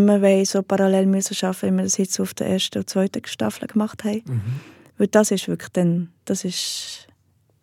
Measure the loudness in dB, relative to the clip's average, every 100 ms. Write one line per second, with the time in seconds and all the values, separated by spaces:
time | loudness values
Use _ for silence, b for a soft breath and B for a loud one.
0 | 6 6 6 4 4 0 0 2 4 4
1 | 4 2 -2 -4 -4 -2 0 0 0 -2
2 | -2 -2 -6 -4 -2 -2 -2 -4 -4 -2
3 | 0 -2 -8 -6 -4 -4 -4 -2 -2 -4
4 | -4 -4 -4 -4 -4 -8 B B B -2
5 | 2 4 4 0 -2 -6 -4 0 2 2
6 | -4 _ -6 -4 -4 -6 -6 -8 -10 -16
7 | -20 _ _ _ _ _